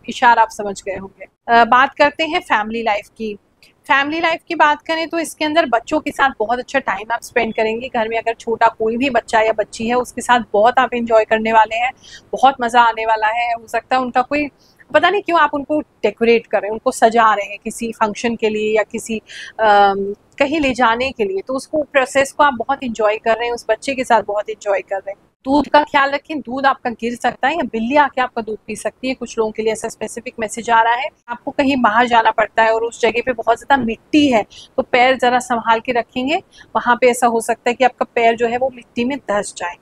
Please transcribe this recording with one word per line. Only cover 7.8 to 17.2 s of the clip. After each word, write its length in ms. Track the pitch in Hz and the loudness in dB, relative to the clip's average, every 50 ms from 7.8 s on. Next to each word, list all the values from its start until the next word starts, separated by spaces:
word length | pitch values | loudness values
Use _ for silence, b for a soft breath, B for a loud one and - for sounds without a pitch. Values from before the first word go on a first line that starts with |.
| 247 262 _ | -8 -6 _
घर 120 | 247 220 220 | -4 -4 -2
में 100 | 226 226 | -4 -4
अगर 160 | 214 226 233 | -4 -4 -6
छोटा 340 | _ - - 220 220 233 226 | _ -6 -6 -2 2 2 0
कोई 300 | - _ 220 220 233 240 | 0 _ -4 -2 -2 0
भी 120 | 262 285 | -2 0
बच्चा 320 | 240 226 - - - 220 | 0 -2 -2 0 0 2
या 100 | 220 220 | 2 2
बच्ची 360 | 226 220 202 _ - - 226 226 | 0 -2 -4 _ -6 -8 -4 -2
है, 80 | 240 | -2
उसके 260 | 247 247 - - - | -2 -2 -4 -8 -10
साथ 180 | 226 - 247 247 220 _ - | 0 2 2 2 2 _ 2
बहुत 260 | 208 208 240 247 - | 4 4 4 4 4
आप 140 | 254 240 - | 2 2 0
enjoy 320 | 240 233 233 233 220 214 | -4 -2 2 4 2 4
करने 280 | _ 226 220 220 220 226 | _ 0 0 0 2 4
वाले 220 | 220 214 220 220 | 4 4 4 0
हैं, 160 | 226 240 254 254 B B B B B B _ | -4 -4 -4 -6 B B B B B B _
बहुत 240 | - - - 262 269 - | -4 2 2 2 2 2
मज़ा 200 | 240 233 226 247 | -4 2 4 4
आने 240 | 240 233 226 220 220 | 4 4 2 0 0
वाला 220 | 220 220 220 214 214 | 0 0 2 0 0
है। 260 | 220 240 240 240 233 | 0 0 -2 -2 -4
हो 140 | 233 226 220 | -6 -8 -6
सकता 280 | - 226 - _ 262 | -6 -6 -2 _ -2
है 60 | 254 | -2
उनका 200 | 254 247 233 254 | -2 0 0 -2
कोई, 260 | 247 - 285 294 294 277 _ b b b b b b b - | 0 0 -2 -4 -4 -4 _ b b b b b b b 0
पता 160 | 302 302 349 | 2 4 4
नहीं 120 | 370 415 | 0 0
क्यों 180 | - - 339 330 | -2 0 2 2
आप 140 | 302 294 302 | 2 2 0
उनको 260 | 294 277 _ 302 302 | -4 -4 _ -4 -4
decorate 680 | 294 _ _ _ - 214 208 _ 233 226 233 226 226 _ | -4 _ _ _ -4 -4 -2 _ 2 2 2 2 2 _
कर 100 | - 202 | -4 -2
रहे 100 | 190 196 | -2 -2
हैं, 60 | 220 | -8
उनको 180 | 226 _ 262 | -4 _ -4
सजा 420 | 247 - - 226 220 233 | 0 2 2 4 4 6